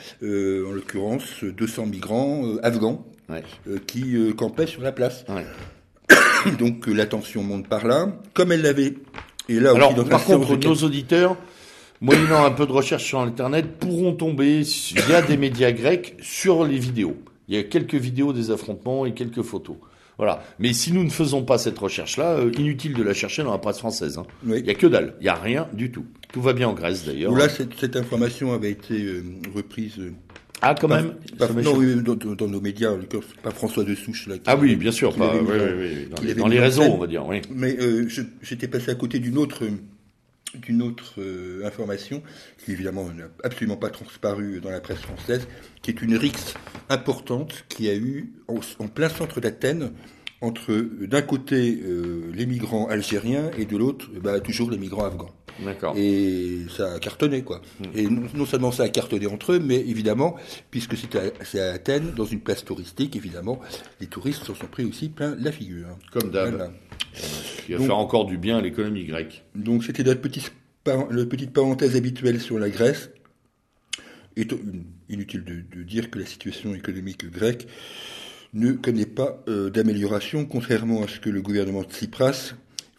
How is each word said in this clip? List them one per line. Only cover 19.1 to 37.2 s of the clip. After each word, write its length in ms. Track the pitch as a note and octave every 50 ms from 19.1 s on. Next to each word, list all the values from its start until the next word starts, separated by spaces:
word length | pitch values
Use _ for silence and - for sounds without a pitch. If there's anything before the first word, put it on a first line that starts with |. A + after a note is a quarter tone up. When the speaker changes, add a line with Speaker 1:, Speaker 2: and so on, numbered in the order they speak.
| A#2
Speaker 2:
quelques 280 | A#2+ B2 A#2 - A#2+
photos. 340 | G#2 - G2+ F2 - - - - - - _ _ _ _ _ -
Voilà. 260 | G#2+ G2+ D#2+ - - - - -
Mais 140 | G#2 B2+ A#2+
si 180 | A#2+ - E3
nous 100 | F3 F#3+
ne 80 | F3 D3
faisons 320 | - - D#3+ C3+ C#3 C3+
pas 160 | B2 C3+ B2+ A2+
cette 200 | - A2+ F#2 -
recherche-là, 560 | G2+ F#2 - - - - - C3 D#3 E3+ E3
euh, 180 | C#3+ B2 A#2 A#2 C#3
inutile 340 | D3 D3+ C#3+ B2 - D3+ C3
de 80 | A#2
la 120 | G#2 G2+ G2
chercher 280 | - A2 G2 - D#3+
dans 80 | D3+ B2
la 80 | G2+ F#2+
presse 200 | - G#2+ G#2 -
française, 400 | A#2+ A2+ G#2 - F2 C#2+ C#2 D#2+
hein. 80 | E2+ - - - B2+
Speaker 1:
Oui. 120 | A2+ A2 A2
Speaker 2:
Il 60 | A2+
y 40 | G#2
a 40 | G2+
que 120 | - F3
dalle. 280 | E3 A#2+ F#2 D2+ - - -
Il 60 | E2
y 20 | F#2+
a 40 | E2+
rien 340 | E2 F#2 A2 B2+ D3+ E3 -
du 180 | - G#2+ B2+ B2
tout. 140 | B2 - - - - - - -
Tout 100 | - B2+
va 100 | A#2+ C3+
bien 160 | A#2+ A#2+ B2+ A2+
en 60 | -
Grèce, 300 | - E2 E2+ F#2+ F2+ D#2+
d'ailleurs. 260 | D2+ C2+ C#2+ E2+ G#2+
Speaker 1:
Où 20 | B2
là, 120 | C3+ D3 D3
cette, 260 | D3+ - B2+ A#2+ - -
cette 180 | C3+ B2 -
information 560 | B2+ B2 - B2+ A#2 A#2+ A#2 A#2 - C#3 B2+
avait 180 | A#2+ A2 G#2+ G#2
été, 320 | G2+ - - - A2+ G#2+
euh, 200 | G2+ G2 F#2 F2+ F2+ F2+ F#2 F#2+ E2 G2 F#2
reprise, 440 | G2+ G2 - - A#2 A2 G#2 - G2
euh, 140 | F#2 F2 F2 - - - - - - - - -
Speaker 2:
Ah, 140 | - C3+ D3+ -
quand 80 | D#3+ D3+
Speaker 1:
par, 100 | D#3 D#3
Speaker 2:
même. 120 | D#3+ - - - - - - -
Speaker 1:
par, 100 | A#2+ A2
Speaker 2:
Ça 60 | A#2
Speaker 1:
non, 40 | A#2
Speaker 2:
m'échappe. 140 | C#3+ D3 C#3 C3+
Speaker 1:
oui, 240 | C3 B2+ B2 A#2+
dans, 120 | A2+ A#2 A2+
dans, 200 | G#2 - G#2+ G2+
dans 120 | G2 A2 G#2
nos 120 | G2 G2
médias, 300 | G2+ G2+ G2+ G#2+ A2+ G#2+
en 40 | G2+
l'occurrence, 280 | F#2 F#2+ - - G#2 - - - -
pas 80 | - A#2
François 340 | G#2 - A#2 A2 - A2+ G2
Dessouche, 440 | G2+ G2+ - - A2+ G#2+ - - G2+
là, 80 | F#2+
qui 60 | F2+ -
Speaker 2:
Ah 100 | B2+ C3+
oui, 120 | C#3 C#3+ C3
Speaker 1:
l'avait, 80 | G#2+ -
Speaker 2:
bien 120 | G2+ A#2
sûr, 200 | A#2 - C3+ G2
Speaker 1:
qui 60 | - -
Speaker 2:
pas, 80 | F2+ D#2+
Speaker 1:
l'avait 80 | D#2+ D#2+
mis 80 | - F#2+
Speaker 2:
oui, 60 | G#2+ G#2+
Speaker 1:
en, 40 | G2
Speaker 2:
oui, 60 | F#2 F2+ F#2
oui, 260 | F#2 E2+ D2+ C#2+ C#2 C2+
dans 60 | E2
Speaker 1:
qui 60 | -
Speaker 2:
les, 60 | A2 A2
Speaker 1:
l'avait 120 | G#2 A2+
Speaker 2:
dans 40 | G#2 A2
Speaker 1:
mis 60 | A#2+
Speaker 2:
les 60 | B2
Speaker 1:
en 40 | B2
Speaker 2:
réseaux, 180 | C3 B2 D3
Speaker 1:
scène. 100 | D3+ B2+
Speaker 2:
on 60 | G2+ F2+
va 80 | F2
dire, 200 | E2 E2 D#2+